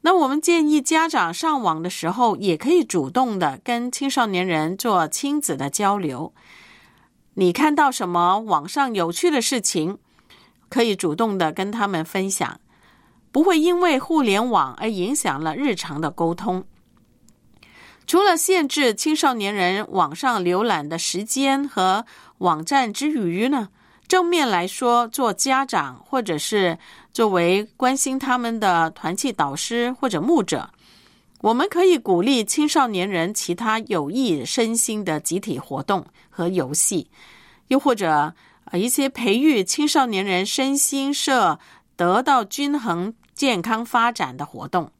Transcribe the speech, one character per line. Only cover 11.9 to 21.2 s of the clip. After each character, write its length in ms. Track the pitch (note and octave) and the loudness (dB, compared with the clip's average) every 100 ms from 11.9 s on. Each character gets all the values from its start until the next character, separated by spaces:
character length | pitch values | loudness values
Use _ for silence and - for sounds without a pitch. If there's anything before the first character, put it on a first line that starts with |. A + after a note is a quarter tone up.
| F3+ | -2
分 260 | D#3+ G3 F#3+ | -4 -4 -4
享， 300 | F#3+ D#3+ - _ _ _ _ _ _ _ | -4 -6 -8 _ _ _ _ _ _ _
不 100 | - | 0
会 160 | E4+ E4 | 2 4
因 220 | D#4+ F4 | 2 2
为 180 | F4+ C4+ | 2 0
互 240 | - D#4+ | 0 0
联 260 | A#3+ G3 B3 | 2 2 2
网 260 | G#3 C3+ | 0 0
而 140 | A#2+ A3 | -2 -6
影 280 | G3+ F3+ D4 | -2 -2 -2
响 260 | G#3 C#3 | -2 -2
了 140 | D#3+ D3+ | -4 -2
日 180 | C#4 | -2
常 260 | F#3+ - C#3 | -2 -6 -6
的 80 | D#3+ | -6
沟 200 | - E3 | -2 -2
通。 320 | E3+ G3 F#3 - _ _ _ _ _ _ _ _ _ _ - - - - | -2 -4 -6 -8 _ _ _ _ _ _ _ _ _ _ -20 -20 -20 0
除 160 | E4+ | 4
了 140 | G4+ E4 | 4 4
限 320 | - F#4 C#4 | 2 2 2
制 260 | D4+ C4 | 2 2
青 220 | G#3 D#4 D#4 | 2 0 2
少 180 | D4 | 2
年 180 | A#3+ G3+ | 0 -4
人 320 | G#3 F3+ G3 - | 0 0 0 -2
网 240 | F#3+ D#3 | 0 0
上 260 | D#3 C4+ A3+ | 0 -2 0
浏 220 | F3 F3+ | 0 2
览 260 | A#3 F3 D3 | 2 0 -2
的 80 | E3 | -6
时 280 | - F3 | -4 -6